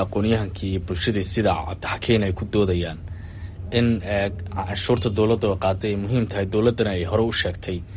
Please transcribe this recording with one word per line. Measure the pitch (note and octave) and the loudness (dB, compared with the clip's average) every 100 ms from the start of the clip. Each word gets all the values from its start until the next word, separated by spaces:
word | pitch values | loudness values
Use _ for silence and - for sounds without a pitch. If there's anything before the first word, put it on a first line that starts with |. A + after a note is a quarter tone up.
aqoon-yahankii | F#2+ G#2 G#2+ A2 G2 - F#2+ F#2+ | 0 2 2 2 0 -4 -2 -2
bulshadii | - E2+ - G2+ | -2 -2 0 0
sida | F#2 A#2+ G#2 | 0 2 2
Cabdixakiin | D#2+ D#2+ F2+ - - - A2 | 2 -2 -6 -6 -2 2 4
ay | G2 | 4
ku | F2+ G#2+ | -2 0
doodayaan | G#2+ G2 F2+ E2+ E2 - - - - - - - | 2 4 2 0 -6 -10 -10 -12 -12 -12 -10 -2
in, | A#2+ A#2+ A2 | 2 4 2
eh, | F2+ G2+ G2+ G2 - | 0 0 0 -4 -6
canshuurta | F#2 F#2+ G#2 - B2 B2 | -6 -4 -2 0 2 2
dowladda | G2 G#2+ A2 G#2+ | 2 4 4 2
oo | F#2+ | 0
qaaday | F#2+ F#2+ G#2+ | 0 0 -2
ay | G2+ | -2
muhiim | G2+ B2 A2 | 0 0 0
tahay, | G2+ G2 | -2 0
dowladdana | G#2+ A#2+ A#2 G#2 | 2 4 4 2
ay | F#2 | 0
hore | F2 G#2+ | 0 2
u | A#2 | 2
sheegtay | - F#2 F2 - F2 - | 0 -2 -4 -6 -6 -8